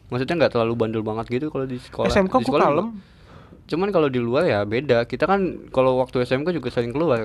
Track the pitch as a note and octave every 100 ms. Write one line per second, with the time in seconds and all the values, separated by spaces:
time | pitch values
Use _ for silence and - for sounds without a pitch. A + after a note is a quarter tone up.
0 | - B2 C3 E3+ B2+ A#2+ A2+ A#2 A2 A2
1 | A2 A2 A2+ A#2+ D3+ C#3 C3+ B2+ - -
2 | A#2 G3+ F#3+ B3+ A#3 C#4 F3+ D3 A3 G#3+
3 | - - - - - - - D#3 G3 F#3+
4 | D3 B2+ A#2 B2+ F3 G#2 G2+ A2+ D3 A#2
5 | A#2+ C3+ D#3 G3 F#3 - - - C3 B2+
6 | B2+ C3 B2 C3 D3+ E3+ B2 B2+ A#2+ B2+
7 | E3 A#2+